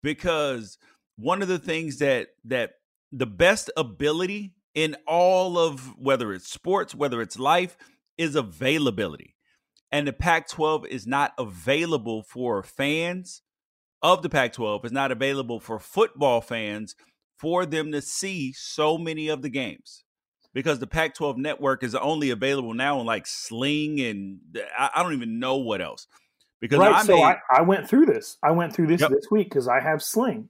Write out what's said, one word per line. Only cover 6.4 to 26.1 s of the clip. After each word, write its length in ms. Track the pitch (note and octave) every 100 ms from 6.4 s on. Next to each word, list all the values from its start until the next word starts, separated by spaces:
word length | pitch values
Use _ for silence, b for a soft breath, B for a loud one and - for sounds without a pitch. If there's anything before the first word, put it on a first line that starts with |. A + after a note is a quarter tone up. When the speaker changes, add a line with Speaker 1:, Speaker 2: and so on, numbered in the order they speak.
| -
Speaker 1:
sports, 440 | - - G3 -
whether 280 | A#2+ C#3+ A#2+
it's 180 | A2+ -
life, 380 | C3 E3+ F3+ - b b _ -
is 180 | E3 D3
availability. 1000 | A2+ D#2+ C3 D#3 C#3 G2+ G2 D2+ - _ _ _ _ _ _
And 160 | C#3+ C#3+
the 40 |
Pac-twelve 760 | - F3 D#3+ - - D#3 D#3 -
is 200 | B2+ G2+
not 260 | C#3 C#3+ -
available 880 | A#2 F2 E2 C#3+ E3+ D#3 A2 A2
for 380 | G#2+ B2+ B2 G2+
fans 800 | F#2 - C#3 D#3 E3+ F3+ F3+ - _ _ _ _ _ _
of 200 | D#3 F#3
the 80 | E3
Pac-twelve, 540 | C#3+ B2 A#2+ A2+ G#2
is 80 | A#2+
not 200 | B2+ C#3
available 500 | B2 C3+ C#3 B2 A#2
for 180 | - A2
football 640 | - - A3+ - C#3+ A#2+
fans 540 | A2 A#2 G#2+ G#2 G#2+ - _ _ _ _
for 280 | D#3 F3 F3+
them 260 | D#3 D#3
to 80 | D3
see 500 | C#3 - G3 F#3 C3
so 440 | C3 - - D3+ D#3+
many 320 | E3 D#3 D3+
of 140 | D3+
the 60 | C#3
games, 540 | B2+ A#2+ D2 - - _ _ _ _ _
because 260 | B2+ D3+ C#3+
the 80 | B2+
Pac-twelve 500 | E3 D#3+ - D3 B2+
network 460 | D3 D3 C#3+ C3
is 120 | B2+ A#2+
only 360 | C#3+ D#3 C#3
available 420 | A#2 C3+ C#3 A#2+
now 260 | A2+ C3+ C#3+
on, 60 | A#2
like, 220 | A2 -
Sling, 720 | - - A#2 C3+ D3 D3+ D3+
and 380 | B2 G#2 G2 G2 D#2+ G#2 G2+ G#2+
I, 120 | C#3 D3
I 80 |
don't 100 | F3
even 260 | D3 A#2 A2+
know 180 | B2+ C3+
what 220 | B2 G2+
else. 280 | E2 - -